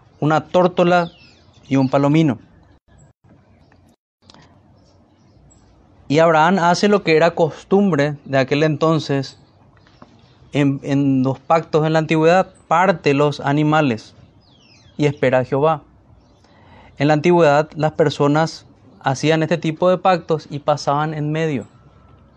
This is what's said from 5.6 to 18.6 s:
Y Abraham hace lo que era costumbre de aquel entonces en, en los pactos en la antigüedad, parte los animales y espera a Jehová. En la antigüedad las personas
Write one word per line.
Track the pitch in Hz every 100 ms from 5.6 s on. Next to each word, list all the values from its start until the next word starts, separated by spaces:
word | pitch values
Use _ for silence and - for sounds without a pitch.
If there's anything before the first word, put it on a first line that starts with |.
| _ _ _ _ -
Y | 143
Abraham | 165 156 160 190
hace | 170 175 208
lo | 202
que | 185 156
era | 165
costumbre | 170 165 - - 190 202 151 147 147
de | - 135
aquel | 131 143
entonces | 156 143 160 160 - 139 131 - _ _ _ _ _ _ - _ _ _ -
en, | 139 143 139
en | 143 139 139 135
los | 131 131
pactos | - 165 - 156 156
en |
la | 160
antigüedad, | 156 160 160 185 180 _ -
parte | 165 190 175 151
los | 139 147 143
animales | 139 143 151 156 147 107 - - - _ _ _ _ _ _ -
y | 147
espera | 143 127 127
a |
Jehová. | 127 135 156 156 - _ _ - _ _ _ _ _ - - -
En | 143
la |
antigüedad | 151 175 175 156 143 151
las | 156 151
personas | 151 151 - 143 151 160 -